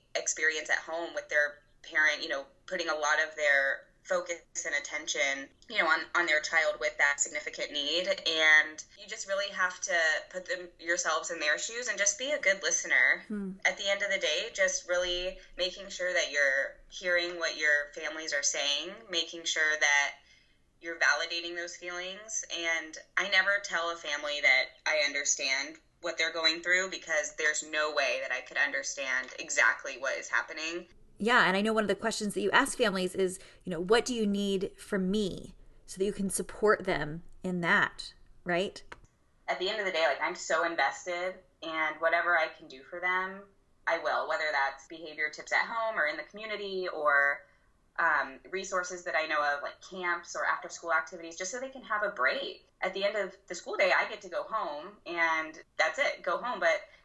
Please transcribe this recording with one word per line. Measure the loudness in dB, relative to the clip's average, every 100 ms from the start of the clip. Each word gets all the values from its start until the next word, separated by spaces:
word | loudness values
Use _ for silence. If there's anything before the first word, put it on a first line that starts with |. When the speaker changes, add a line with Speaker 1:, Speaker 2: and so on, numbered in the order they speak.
| _ -4
Speaker 1:
experience | -4 0 0 0 -2
at | -4
home | -4 -6 -6
with | -8 0
their | 0 0 -2 _ _
parent, | -4 2 4 2
you | -2
know, | -6 -6 _ -6
putting | -4 -2
a | 0
lot | 2 2
of | 2 2
their | 4 4 4 0 -8 _
focus | -2 -2 -2 -8 -8 -8 -4
and | -4
attention, | -4 -8 -4 0 0 0 -8 _ -6
you | 0
know, | 2
on, | 2 2 0
on | 2
their | 2
child | 2 2 2 0
with | -2 2
that | 2 2
significant | -2 -4 -8 -8 -6
need. | -4 -2 0 0
And | 0 0 4 6 6 4 -4 -16 -18
you | -12
just | -10 -4
really | -2 -2
have | -2 -2 -2
to | -2 2 2 0 -4
put | -10 -6
them, | -8 -8 -10
yourselves | -4 0 0 0 -2
in | -2
their | 0 0
shoes | -2 -6 -4
and | 0
just | 0 0
be | -2
a | 0
good | 2 2
listener. | 0 0 2 4 4 2 -2
Speaker 2:
Hmm. | -8 -8 -2 -2
Speaker 1:
At | 0
the | -2
end | 0
of | 0
the | 0
day, | 0 0 -2
just | 2 2 2 0
really | 0 0 -2 -4 -8 -12 -4
making | -4 -4 -10
sure | -4 0
that | 0 0
you're | 2 2 2 -2 -6 -18
hearing | -6 0 2 0 -2
what | -4 0
your | 2 2 0
families | -8 -8 -6 -4
are | -2
saying, | 0 0 2 0 -2 -10 -4
making | -4 -2 -4
sure | -2 2 2 4
that | 4 4 2 -4 _ -20 _ _ _ _
you're | -8 2
validating | 4 4 2 -4 -6 -6
those | -8 -8
feelings. | -8 -8 -8 -10 -8 -8 -6 -4
And | -2 -2 -4 -14 -6 -2
I | 2
never | 4 4 2
tell | 0 0 0
a | -4
family | -4 -4 -2 2
that | 4 4 2 -4 0
I | 2 2
understand | 0 0 0 0 -2 -4 -10 _ _
what | -6 -2
they're | -2
going | 2 0 2
through, | 2 2 2
because | -4 -2 0 0 0
there's | 0 0 -2
no | 0 0
way | 2 0 0
that | -2 -6
I |
could | -4 0
understand | 0 0 -6 -6 -2 -4 -4 -8
exactly | -2 4 4 2 -4 -6
what | -4 -4
is | -2
happening. | -4 -2 -6 -6 -6 -10 -20 -18 -4
Speaker 2:
Yeah, | 4 6 6
and | 4
I |
know | 2
one | 2
of | 2
the |
questions | 0 0 -2 -4
that | 0
you | 4
ask | 4 4 2
families | 2 2 0
is, | 2 0 0 -14 -14
you | -8
know, | -2
"What | 4 4 4
do | 2
you | 2
need | 2 2 0 -2 -8
from | -4 0 2
me?" | 2 0 -4 -12 -18 -20 -20 -10
so | -2
that | -2
you |
can | 0 -2
support | -2 -6 2 4 4 2
them | 0 -2 -6 -10 -8
in | -4 0
that, | 4 4 4 -2 -14 -16 -20 -10
right? | 0 0 0 -6 -18 -20 -20 _ _ _ -6
Speaker 1:
At | -2
the | -2
end | 0
of | 0
the |
day, | 2 2
like, | 2
I'm | -2
so | -4 0 2
invested, | 2 2 0 0 -6 -4 -4 -6 _ -14
and | -6 -2 -2 2
whatever | 2 4 4 4
I | 2
can | -4 -16
do | -18
for | -12 -6
them, | -2 0 -2 -8 -16 _ _ _ -2
I | -2
will, | 0 0 0
whether | 0 0
that's | 0 0 -2 -14
behavior | -14 -10 -4 -4
tips | -4 -2
at | -2 0
home | -2 0 0
or | 0
in | -2
the |
community | -8 -10 -8 -6 -4 -4 -4
or, | 0 4 6 6 2 -8 _ _ _ _ 0
um, | 2 2 0 -8 -8
resources | -8 -4 -4 -4 -6
that | -4 -2
I | 0
know | 2
of, | 2 0
like | -4 -10
camps | -12 -6 -2 -2 -4 -4
or | -2
after-school | -2 -4 -8 -2
activities, | 0 -2 -10 -12 -8
just | -6
so | -6
they | -8
can | -10
have | -4 -2
a | -2
break. | 0 0 0 -4 -10 _ -6
At | -4 0
the |
end | 0 0
of | -4 -6 -12
the |
school | -10 -6 2
day, | 4 4
I | 0
get | -6
to | -8
go | -6
home, | -4 -4 -4 -6 -10 -14 -6
and | 0 2 0 -4 -10 -8 0
that's | 0 2
it, | -2 0
go | -2 -2
home. | -2 0
But | 2 2 -2 -20